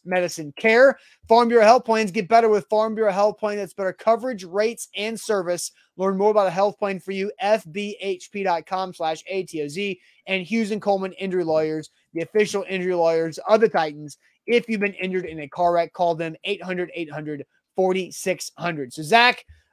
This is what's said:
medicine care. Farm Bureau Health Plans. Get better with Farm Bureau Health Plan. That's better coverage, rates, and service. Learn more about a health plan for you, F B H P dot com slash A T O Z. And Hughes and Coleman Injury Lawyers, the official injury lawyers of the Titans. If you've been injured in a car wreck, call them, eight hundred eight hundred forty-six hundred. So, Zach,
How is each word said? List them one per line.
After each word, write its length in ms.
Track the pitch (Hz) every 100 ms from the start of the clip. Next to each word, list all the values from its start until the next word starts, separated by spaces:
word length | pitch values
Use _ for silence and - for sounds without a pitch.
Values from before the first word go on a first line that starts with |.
medicine 480 | 175 185 180 - 151 -
care. 400 | 220 226 269 - _ _ -
Farm 220 | 226 240
Bureau 160 | 240
Health 220 | 214 254 247
Plans. 240 | 220 220
Get 180 | 175 170
better 220 | 226 226
with 180 | 208 -
Farm 260 | 214 220
Bureau 160 | 220 220
Health 280 | 190 214 208
Plan. 180 | 214 208
That's 160 | 190
better 220 | - 190
coverage, 500 | 175 - 226 254 226
rates, 440 | 180 190 220 226 -
and 240 | 185 208 220
service. 540 | - 208 175 175 - - _ -
Learn 220 | 190 190
more 120 | 208
about 160 | 214 196
a 20 |
health 280 | 175 202 -
plan 220 | 202 190
for 120 | -
you, 200 | 196 202 -
F 260 | 196 220 165
B 240 | 160 208 202
H 320 | 190 185 -
P 120 | 208
dot 240 | 190 170 156
com 260 | 185 190
slash 320 | 170 160 160 -
A 160 | 190
T 200 | 175 160
O 60 | 147
Z. 300 | 151 202 180 _ _ -
And 160 | 190
Hughes 280 | 170 226 214
and 120 | 214
Coleman 320 | 202 196 190
Injury 300 | 175 190 185
Lawyers, 440 | 165 156 156 156 151 _ _
the 80 | 165
official 460 | 160 214 208 196 185
injury 260 | 190 180
lawyers 440 | 175 165 165 165 151 -
of 140 | 220
the 80 | 220
Titans. 480 | 180 156 147 151 - _ _ -
If 220 | 240 226
you've 120 | 220
been 120 | 202
injured 320 | 180 185 185
in 160 | 175 160
a 80 | 143
car 240 | - 175
wreck, 220 | 175 165
call 200 | - 175
them, 220 | 165 165 160
eight 180 | 185 202
hundred 280 | 180 180 175
eight 160 | 165 160
hundred 360 | 147 151 147 139 _ _ -
forty-six 760 | 185 185 170 - 190 175 - -
hundred. 340 | 165 160 127
So, 100 | 135
Zach, 400 | 151 226 247 - - - _